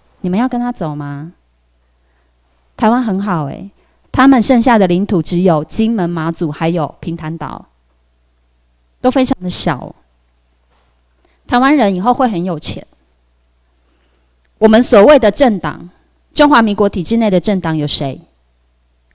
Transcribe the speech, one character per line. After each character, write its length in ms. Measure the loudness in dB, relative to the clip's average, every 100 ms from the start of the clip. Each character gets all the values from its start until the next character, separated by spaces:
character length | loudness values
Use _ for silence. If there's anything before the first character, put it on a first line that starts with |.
| _ _
你 80 | -4
们 80 | -2
要 100 | -2
跟 140 | -2
他 100 | -6
走 240 | -6 -8 -8
吗？ 360 | -10 -12 -14 -18 _ _ _ _ _ _ _ _ _ _ _ _ _ -2
台 120 | 0
湾 140 | 2
很 160 | 0 -2
好 260 | -2 -4 -4
欸， 240 | -8 -14 _ _ _ _
他 160 | 2 4
们 140 | 4
剩 180 | 4 4
下 200 | 4 4
的 80 | 2
领 180 | 0 0
土 160 | -2
只 200 | -2 0
有 220 | 2 0
金 320 | -2 -2 0 -2
门、 140 | -4
马 220 | -4 -6
祖 200 | -4 -6
还 160 | -4 -4
有 260 | -2 -6 -8
平 160 | -12 -10
潭 220 | -10 -10
岛， 260 | -12 -14 -18 _ _ _ _ _ _ _ _ _ _ _ _ _
都 120 | -2
非 120 | 0
常 160 | 0 -2
的 80 | -4
小。 460 | -4 -2 -4 -10 -18 _ _ _ _ _ _ _ _ _ _ _ _ _ _ -4
台 140 | 0
湾 180 | 2 2
人 160 | 2
以 80 | 0
后 100 | 0
会 160 | 0 0
很 160 | -2
有 160 | -6 -6
钱。 280 | -8 -10 -14 _ _ _ _ _ _ _ _ _ _ _ _ _ _ _ _ -2
我 100 | 2
们 120 | 4
所 200 | 4 6 6
谓 120 | 6
的 140 | 4
政 260 | 2 0 0
党， 320 | -6 -10 -16 _ _ _ _ 2
中 120 | 4
华 140 | 4
民 140 | 2 2
国 120 | 0
体 160 | -2
制 140 | -2 0
内 140 | 2
的 80 | 2
政 200 | 0 -2
党 160 | -2 -4
有 120 | -2
谁？ 340 | -4 -4 -8 -16 _ _ _ _ _ _ _ _